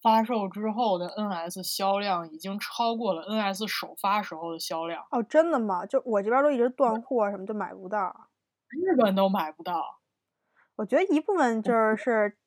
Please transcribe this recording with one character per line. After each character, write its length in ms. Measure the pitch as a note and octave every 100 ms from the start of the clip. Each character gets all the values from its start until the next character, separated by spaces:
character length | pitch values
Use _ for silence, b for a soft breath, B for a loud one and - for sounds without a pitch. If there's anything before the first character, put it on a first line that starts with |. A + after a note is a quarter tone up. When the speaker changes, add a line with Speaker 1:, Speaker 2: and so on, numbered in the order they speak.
Speaker 1:
发 220 | A#3 A3
售 240 | A3+ A3+ G3
之 220 | G3+ A3
后 260 | G#3+ A3+ F3+
的 100 | F3+
N 200 | - G#3
S 320 | E3+ E3+ F#3
销 380 | F3+ - G3 G3
量 280 | G3+ F3 E3
已 40 | D#3
经 180 | F#3+ G3+
超 380 | - - A#3 A3+
过 180 | A3
了 80 | E3 F#3
N 100 | A3
S 280 | G3+ G3 G#3
首 260 | - - -
发 220 | G3 G#3
时 100 | G3+
候 180 | D#3+ E3+
的 80 | E3
销 280 | - E3 E3
量。 180 | D#3+ -
Speaker 2:
哦， 100 | B3+
真 300 | A3+ D4+ E4+
的 80 | C#4
吗？ 260 | G#3+ F3+ G#3
就 160 | C4+
我 160 | B3+ G#3
这 80 | G3+
边 80 | C4
儿 40 |
都 60 | D4
一 80 | C4
直 100 | B3
断 280 | B3+ B3 A3
货， 300 | A#3 B3 G3+
什 80 | G3
么 80 | G3
就 80 |
买 180 | G#3+ F3+ F#3+
不 120 | F#3
到。 240 | G#3 F#3 - - _ _ _ -
Speaker 1:
日 260 | C#4 F#4 C4
本 180 | G#3+ F#3+
都 140 | G3
买 220 | F#3+ D#3
不 100 | -
到。 380 | F3 E3+ - - _ _ _ _ _ _ _ -
Speaker 2:
我 60 |
觉 140 | G#3 C#4
得 60 | F#4+
一 60 | D4+
部 160 | D#4+ F#4
分 260 | B3 A3
就 100 | A3+
是， 240 | A#3 A3 A3
是 400 | B3+ A3 G#3 -